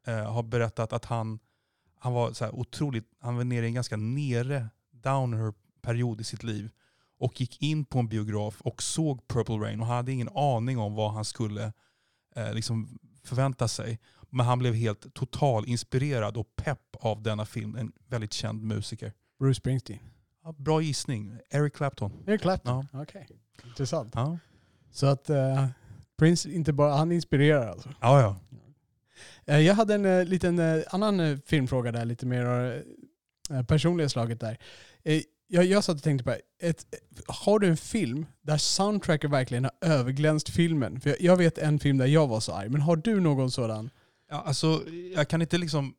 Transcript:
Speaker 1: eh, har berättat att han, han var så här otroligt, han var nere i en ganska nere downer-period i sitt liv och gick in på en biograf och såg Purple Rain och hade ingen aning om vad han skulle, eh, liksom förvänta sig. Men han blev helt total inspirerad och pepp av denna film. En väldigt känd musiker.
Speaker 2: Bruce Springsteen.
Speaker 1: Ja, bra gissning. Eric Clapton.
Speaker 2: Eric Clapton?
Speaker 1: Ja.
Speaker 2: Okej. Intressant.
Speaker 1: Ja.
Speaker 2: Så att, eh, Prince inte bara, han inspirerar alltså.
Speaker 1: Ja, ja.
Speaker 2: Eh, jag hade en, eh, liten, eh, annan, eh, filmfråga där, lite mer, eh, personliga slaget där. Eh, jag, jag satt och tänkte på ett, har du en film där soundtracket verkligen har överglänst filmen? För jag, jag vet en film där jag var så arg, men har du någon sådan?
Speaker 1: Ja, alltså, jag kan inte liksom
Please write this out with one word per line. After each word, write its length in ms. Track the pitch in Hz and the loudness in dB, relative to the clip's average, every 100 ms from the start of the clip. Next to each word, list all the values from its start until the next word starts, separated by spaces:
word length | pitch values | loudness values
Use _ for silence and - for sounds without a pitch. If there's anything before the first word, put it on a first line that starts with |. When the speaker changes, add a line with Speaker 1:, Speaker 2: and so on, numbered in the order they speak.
| - | -4
Speaker 1:
eh, 260 | 113 107 | -4 -2
har 100 | 113 | -4
berättat 500 | 113 120 117 - 113 | -2 -2 -2 -2 -4
att 120 | 117 | -4
han, 340 | - 117 110 110 _ _ _ _ _ _ | -4 -4 -4 -8 _ _ _ _ _ _
han 120 | 127 | -2
var 200 | 120 117 | 0 0
så 120 | 107 | -2
här 100 | 110 | -6
otroligt, 500 | 113 123 - 147 113 - _ | -6 -8 -4 -4 -4 -8 _
han 160 | 120 120 | -6 -4
var 80 | |
nere 200 | 123 120 | -2 -2
i 40 | 117 | -2
en 60 | |
ganska 220 | 120 120 107 | -2 -4 -4
nere 720 | 110 135 143 120 127 143 110 _ _ | -2 -2 -2 -2 -2 -4 -6 _ _
downer-period 1300 | 120 131 135 127 113 110 - _ _ - 117 120 110 | _ -2 0 0 -2 -4 -6 _ _ -4 -2 -2 -4
i 40 | |
sitt 180 | 110 107 | -8 -8
liv 280 | 117 107 107 _ _ _ _ _ | -8 -8 -10 _ _ _ _ _
och 220 | 123 - | -6 -4
gick 220 | 123 - | -8 -2
in 220 | 143 156 | -2 -2
på 140 | 147 127 | -2 -2
en 100 | 117 | -2
biograf 520 | 110 107 104 104 - | -2 -2 -4 -6 -6
och 220 | - - | -8 -6
såg 460 | - - 156 131 - | -6 -2 -2 -4 -4
Purple 280 | 120 110 110 | -2 -2 -2
Rain 240 | 107 107 | -4 -4
och 60 | 113 | -4
hade 260 | 120 123 | -2 -2
ingen 160 | 131 117 | -4 -4
aning 440 | - 143 117 120 127 | -2 0 0 -2 -2
om 160 | 104 | -2
vad 180 | 107 107 | -2 -2
han 120 | 110 | -2
skulle, 480 | 107 - 110 104 107 - _ _ _ _ _ - | -8 -4 -6 -4 -8 -10 _ _ _ _ _ -10
eh, 160 | 110 | -6
liksom 440 | 113 113 113 104 - _ _ | -6 -4 -6 -6 -16 _ _
förvänta 440 | - 123 135 127 117 | -6 -2 -2 0 -2
sig. 300 | - 110 117 _ _ - | -2 -6 -8 _ _ -8
Men 160 | 127 120 | 0 2
han 120 | 123 | 2
blev 160 | 123 | 2
helt 400 | 113 117 104 - | 2 0 -2 -10
total 520 | - 131 - 143 113 113 | -8 -8 0 2 2 0
inspirerad 680 | 120 - 131 147 127 104 110 | -4 -2 -2 -2 -2 -2 -4
och 200 | 104 - | -8 -6
pepp 240 | - - _ - | -6 -6 _ -6
av 220 | 113 107 | -4 -2
denna 240 | 110 107 107 | -2 -4 -4
film. 300 | 117 107 107 | -6 -8 -6
En 160 | 113 - _ | -8 -10 _
väldigt 240 | 120 107 | -6 -6
känd 300 | - 107 107 | -6 -6 -6
musiker. 480 | 110 107 - 113 110 - _ _ | -4 -4 -6 -10 -12 -14 _ _
Speaker 2:
Bruce 140 | 135 127 | 0 2
Springsteen. 380 | 127 131 - 101 - _ _ _ | 0 -4 -4 -16 -16 _ _ _
Speaker 1:
Ja, 80 | 160 151 | -18 -8
bra 220 | 139 156 | 0 0
gissning. 520 | 160 131 - 117 104 117 _ | 0 -4 -4 -6 -6 -14 _
Eric 240 | 143 147 | -2 -2
Clapton. 380 | - 139 - 101 - 190 | -2 -6 -4 -8 -6 -2
Speaker 2:
Eric 140 | 208 | 0
Clapton? 440 | 180 185 123 127 139 | 0 -2 -2 -4 -6
Speaker 1:
Ja. 100 | 131 | -12
Speaker 2:
Okej. 260 | 151 - - - _ - 123 | -12 -16 -20 -20 _ -20 -20
Intressant. 460 | - 135 165 107 113 | -6 -4 -4 -4 -2
Speaker 1:
Ja. 220 | 139 170 _ _ _ _ _ | -2 -4 _ _ _ _ _
Speaker 2:
Så 160 | - 139 | 0 2
att, 240 | 139 - | 2 0
eh, 360 | 143 131 135 135 - - - - - | 0 2 2 0 -4 -20 -20 -20 4
Prince 320 | 156 175 - | 4 4 0
inte 220 | 170 151 | -2 0
bara, 220 | 143 147 | 2 4
han 180 | 143 160 | 4 2
inspirerar 560 | 175 - 143 147 147 113 | 0 2 4 6 4 0
alltså. 200 | 87 - - | -8 -14 0
Speaker 1:
Ja, 200 | 117 139 | 6 8
ja. 160 | 117 95 - - - _ _ _ _ - - - - | 6 0 -12 -20 -20 _ _ _ _ -20 -20 -16 2
Speaker 2:
Eh, 120 | 147 | 6
jag 140 | 160 | 8
hade 200 | 202 214 | 6 4
en, 100 | 208 | 4
eh, 200 | 196 185 | 4 4
liten, 340 | 180 185 180 175 | 4 2 2 2
eh, 240 | 165 160 - | 2 2 0
annan, 300 | 185 214 196 | -2 0 2
eh, 180 | 160 143 - | 2 0 0
filmfråga 460 | 156 127 131 120 | 0 2 0 -2
där, 120 | 117 | -2
lite 220 | 117 120 127 | -4 -4 -2
mer, 560 | 123 123 123 123 120 - - - _ _ _ - | -2 0 0 -2 -6 -12 -20 -20 _ _ _ -8
eh, 120 | 135 | -6
personliga 460 | 120 151 160 175 147 | 0 2 2 2 0
slaget 320 | 127 117 113 | 0 -4 -4
där. 180 | 113 117 - - - _ | -6 -8 -16 -20 -20 _
Eh, 180 | - 156 - _ _ | -2 -2 -2 _ _
jag, 180 | 175 | 2
jag 200 | 180 202 | 4 4
satt 120 | 196 156 | 2 0
och 60 | |
tänkte 220 | 156 139 | 0 0
på 120 | 123 - _ _ | 0 -6 _ _
ett, 240 | 170 156 - - _ - - | -4 -4 -8 -18 _ -18 -14
har 320 | - - 214 | -2 2 4
du 80 | 196 | 4
en 80 | 160 | 2
film 500 | - 226 135 135 160 _ | 0 -2 0 -2 -8 _
där 140 | 147 151 | -2 0
soundtracket 720 | - - 202 208 - 151 147 | 0 2 2 0 0 0 2
verkligen 340 | 143 127 120 | 0 0 0
har 80 | 131 _ | -2 _
överglänst 680 | 170 147 123 135 156 156 - | 2 2 2 2 2 2 0
filmen? 520 | - 170 160 110 117 | 2 2 2 -2 -2
För 100 | 143 | -2
jag, 100 | - | 2
jag 160 | 175 180 | 4 6
vet 220 | 165 160 | 4 2
en 200 | 151 147 | 0 2
film 200 | 143 135 | 4 4
där 80 | 127 | 6
jag 200 | 156 147 | 6 4
var 120 | 110 | 0
så 120 | - | -2
arg, 160 | 85 101 | -6 -2
men 120 | 147 | 0
har 160 | 147 165 | 2 2
du 240 | 226 208 | 2 2
någon 300 | 170 135 127 | 4 2 0
sådan? 400 | 123 113 110 117 _ _ _ _ | -2 -4 -4 -8 _ _ _ _
Speaker 1:
Ja, 120 | 151 - | -10 -4
alltså, 420 | 135 160 160 160 170 180 | 0 2 0 -2 -12 -8
jag 140 | 180 147 | -4 0
kan 140 | 160 | 0
inte 160 | 165 175 | 2 0
liksom 360 | 170 147 135 | 0 -2 -4